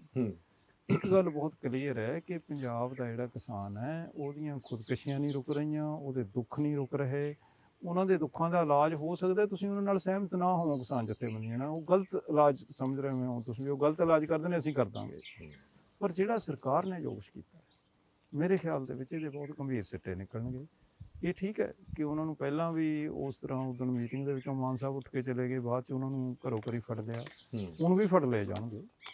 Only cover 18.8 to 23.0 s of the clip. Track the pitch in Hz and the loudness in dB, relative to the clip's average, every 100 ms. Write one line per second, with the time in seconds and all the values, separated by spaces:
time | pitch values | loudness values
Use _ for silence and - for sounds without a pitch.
18.8 | 135 131 131 165 156 139 143 147 135 123 | -4 -8 -6 -6 -6 -6 -10 -6 -2 -2
19.8 | 95 90 95 92 98 113 123 127 156 _ | -2 -8 -6 -6 -6 -6 -6 -8 -12 _
20.8 | _ - - - 175 - 190 214 - - | _ -20 -18 -6 -4 -2 -4 -2 -4 -4
21.8 | - - 147 151 160 151 139 151 165 160 | -12 -4 -2 0 -2 -2 -2 0 0 0
22.8 | 156 151 | 0 0